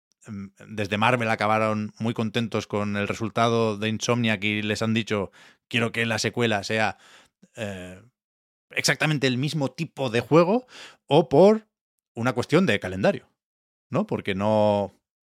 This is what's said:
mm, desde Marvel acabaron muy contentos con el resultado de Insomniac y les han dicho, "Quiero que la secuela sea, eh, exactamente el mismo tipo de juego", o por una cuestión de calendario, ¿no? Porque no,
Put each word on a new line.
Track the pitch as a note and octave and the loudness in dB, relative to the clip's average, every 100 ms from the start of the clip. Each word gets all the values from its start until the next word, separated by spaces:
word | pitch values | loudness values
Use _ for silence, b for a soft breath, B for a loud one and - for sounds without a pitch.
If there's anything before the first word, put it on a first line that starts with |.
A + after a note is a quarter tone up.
| _ _ - | _ _ -16
mm, | G2+ G2 - G2+ | -14 -14 -18 -12
desde | G#2+ G2+ G#2 | -8 -4 0
Marvel | A2+ B2+ A2 | 2 2 0
acabaron | A2 G#2 A2 A2 G#2+ G#2+ - | 0 0 2 0 -2 -6 -6
muy | A2 | -4
contentos | A#2 A2 A#2+ A2+ A2 - | -2 -2 -2 -4 -4 -4
con | G#2 G#2 G2+ | -4 -2 -2
el | G2+ | -4
resultado | G2 A2 - A#2 A#2 A2+ G2+ | -4 -6 0 2 2 0 -2
de | A2 | -4
Insomniac | G#2+ - A#2+ A#2 G#2 | -2 0 0 0 0
y | G#2+ G#2+ | -2 -2
les | G#2 G#2 | -2 -2
han | A2+ | 0
dicho, | A2 A2 G#2 F#2 b b b _ | -2 -2 -4 -4 b b b _
"Quiero | A#2+ A#2 | -2 -2
que | A#2 A#2 | -2 -2
la | G#2+ | -2
secuela | A2+ B2 A#2 G#2 | -2 -2 0 -2
sea, | G2 A2 G#2+ - b b b _ _ - | -2 -2 -2 -4 b b b _ _ -10
eh, | G#2+ F#2+ F2+ F#2 A#2 _ _ _ _ _ _ | -10 -10 -12 -16 -20 _ _ _ _ _ _
exactamente | - - C#3+ D3 D3+ C3 | -6 -4 -2 -2 0 0
el | B2 | 0
mismo | D3 D#3 C3+ | -2 -2 -4
tipo | - D3+ - C3 | -6 -10 -6 -2
de | A2+ | -2
juego", | - D3+ F3 A#3 - B B B - | 2 4 4 2 -2 B B B 2
o | C#3+ F3 | 4 6
por | C#3 F#3+ A3 - _ _ _ _ | 6 6 6 -2 _ _ _ _
una | - A#2+ | -4 -2
cuestión | A#2+ A2+ D3+ F#3 | -2 0 2 2
de | G2+ | 0
calendario, | F#2 F#2+ D3 E3+ - _ _ _ _ _ _ | -2 -2 0 0 -8 _ _ _ _ _ _
¿no? | C3+ G#3+ | -4 -4
Porque | G#2 G2 | -4 -4
no, | F#2+ G#2 G#2+ G#2+ G2+ G2 - _ _ _ _ | -2 2 4 4 2 -2 -8 _ _ _ _